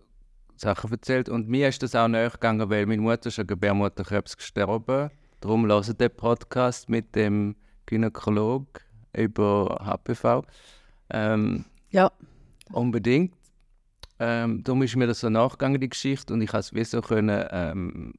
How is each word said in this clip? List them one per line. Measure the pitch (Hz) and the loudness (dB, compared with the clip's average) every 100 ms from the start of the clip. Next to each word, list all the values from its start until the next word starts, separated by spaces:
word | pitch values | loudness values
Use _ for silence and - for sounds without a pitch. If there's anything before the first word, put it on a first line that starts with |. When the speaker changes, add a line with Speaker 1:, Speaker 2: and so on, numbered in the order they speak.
| _ _ _ _ - - | _ _ _ _ -20 -8
Speaker 1:
Sachen | 107 98 107 | -4 -4 -4
erzählt. | 113 - 127 127 | -6 -2 -2 0
Und | 117 110 | -4 -2
mir | 127 139 | 0 0
ist | 131 | 0
das | 127 | -2
auch | 120 113 | 2 2
näher | 113 117 | 2 0
gegangen, | - 117 110 104 | 0 0 0 0
weil | 107 104 | 0 2
meine | 110 | 0
Mutter | 110 117 120 | 0 0 -2
ist | 110 | -6
an | 98 | -4
Gebärmutterkrebs | 95 101 101 101 - 95 104 - - | -2 0 2 0 -2 -4 -4 -4 -8
gestorben. | - - 98 110 110 135 147 - _ _ | -8 -2 0 0 0 -2 -2 -8 _ _
Darum | 98 110 110 | 0 2 4
hört | 104 104 110 | 4 2 0
den | 120 - | 0 0
Podcast | 113 117 - 127 123 123 - | 0 0 -2 0 0 -2 -2
mit | 113 107 110 | -4 -2 0
dem | 107 104 104 104 _ - - | 2 2 0 -4 _ -20 -4
Gynäkolog | 110 113 - - 104 107 131 139 - - - - | 0 0 -2 0 2 2 -2 -6 -16 -20 -20 -10
über | - 110 110 104 101 95 - | -2 -2 2 2 4 2 -2
H | 98 98 | -4 -6
P | - | -4
V. | 120 117 123 - - - - - _ - | -2 2 0 -2 -12 -20 -20 -20 _ -10
Ähm, | - 107 110 107 90 - - _ | -4 0 2 0 -2 -6 -18 _
Speaker 2:
Ja. | 190 190 - - - - _ - | 4 4 2 -14 -20 -20 _ -10
Speaker 1:
unbedingt. | - 123 113 104 131 180 - _ _ _ _ _ _ - - | -2 0 0 2 2 2 -4 _ _ _ _ _ _ -20 -6
Ähm, | 117 117 117 110 | -2 0 -2 -2
darum | - 131 | -2 0
ist | 131 | 0
mir | 117 123 | 2 0
das | 113 | 0
so | 117 | 0
nachgegangen, | 110 123 - 135 139 | 2 2 2 0 0
die | 127 | -2
Geschichte, | - 135 135 - | -4 -4 -4 -4
und | 113 | -2
ich | 107 | -2
has | 110 101 | -2 -4
wie | 107 | -4
so | 113 117 | -2 -4
können, | - 110 107 101 - | 0 2 2 0 -2
ähm, | 90 85 87 90 - 58 | -4 -4 -4 -6 -8 -12